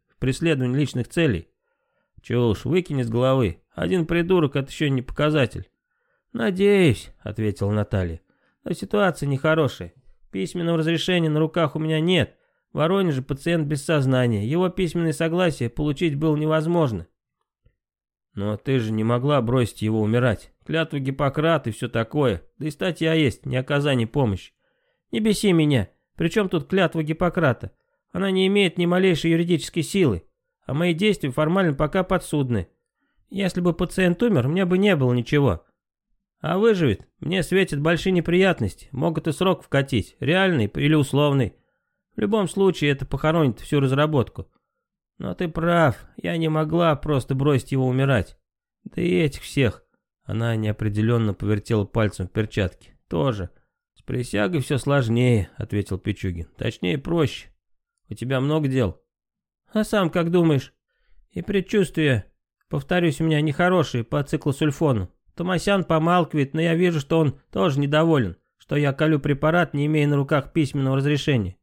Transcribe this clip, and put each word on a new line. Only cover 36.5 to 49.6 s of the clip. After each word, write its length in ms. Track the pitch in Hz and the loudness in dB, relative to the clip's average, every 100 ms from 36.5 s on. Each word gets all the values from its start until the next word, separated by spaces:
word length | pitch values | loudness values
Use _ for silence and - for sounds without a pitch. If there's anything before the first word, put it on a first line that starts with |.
| 180 | 2
выживет, 500 | 226 202 147 98 - _ | 2 4 2 0 -6 _
мне 220 | 143 185 | -4 -2
светят 380 | 160 185 185 147 | 0 0 0 0
большие 320 | 151 170 196 | 0 0 0
неприятности, 760 | 180 160 175 190 165 - - - | 0 2 2 2 2 -2 -6 -12
могут 340 | 127 170 160 160 | -4 -2 -2 -4
и 60 | |
срок 320 | 147 185 165 | 0 0 0
вкатить, 520 | - 139 139 120 - - | 0 -2 0 -2 -4 -6
реальный 460 | - 180 190 156 104 | -2 2 2 2 0
или 280 | - 143 | 0 2
условный. 600 | 156 139 135 147 139 117 - _ _ _ _ _ | 2 2 2 2 2 0 -6 _ _ _ _ _
В 60 | - | -6
любом 280 | 208 220 185 | -2 0 -2
случае 420 | - 196 165 147 | 0 0 2 0
это 160 | 139 - | 0 -4
похоронит 540 | 139 151 165 143 107 | -2 0 2 2 0
всю 200 | - 143 | -2 0
разработку". 680 | 135 135 156 147 110 - - _ _ _ _ _ _ - | 2 2 2 0 -2 -6 -16 _ _ _ _ _ _ -12
"Но 160 | - | -10
ты 140 | 180 180 | -6 -6
прав, 580 | 160 165 170 156 - - - | -2 0 4 2 0 -8 -10
я 200 | 170 170 | -6 -2
не 120 | 160 | 0
могла 460 | 156 156 170 170 143 | 0 0 2 2 0
просто 380 | - 139 - | 0 -2 0
бросить 380 | 135 139 135 - | 0 2 2 0
его 140 | 135 131 | -2 0
умирать. 500 | 127 139 123 - - _ _ _ _ | 2 2 2 -2 -10 _ _ _ _
Да 160 | - - | -12 -4
и 140 | 175 | 0
этих 280 | 180 156 - | 0 0 -4
всех". 420 | - - | -6 -2